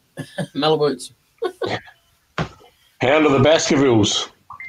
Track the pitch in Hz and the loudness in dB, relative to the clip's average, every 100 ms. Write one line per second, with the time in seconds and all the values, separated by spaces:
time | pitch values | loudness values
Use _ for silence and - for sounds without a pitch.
0 | _ - 127 - - 139 156 156 147 131 | _ -18 -14 -10 -10 -4 -2 0 0 -4
1 | - - _ _ 359 - - - - _ | -12 -20 _ _ -12 -8 -8 -8 -12 _
2 | _ _ _ - - - - _ _ _ | _ _ _ -10 -10 -12 -20 _ _ _
3 | 127 151 151 135 143 160 - 135 139 113 | 0 2 4 4 4 4 2 2 2 2
4 | 98 - - _ _ - | 2 -2 -8 _ _ -20